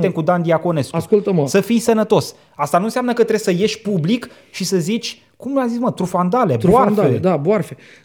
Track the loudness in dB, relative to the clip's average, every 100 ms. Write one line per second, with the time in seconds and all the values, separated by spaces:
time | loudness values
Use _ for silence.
0 | 2 0 0 0 2 0 0 -2 -2 -4
1 | 0 0 2 0 2 0 2 0 2 0
2 | 2 2 0 -6 _ -8 0 0 0 -2
3 | -2 0 0 0 -2 0 -2 -4 -4 -2
4 | 0 -2 -4 -20 _ -8 -2 -2 -2 -4
5 | -6 -14 _ _ -6 -2 -2 -2 -2 -2
6 | -2 -2 0 0 0 2 4 4 4 2
7 | 2 2 0 0 0 -2 -2 -10 -20 -20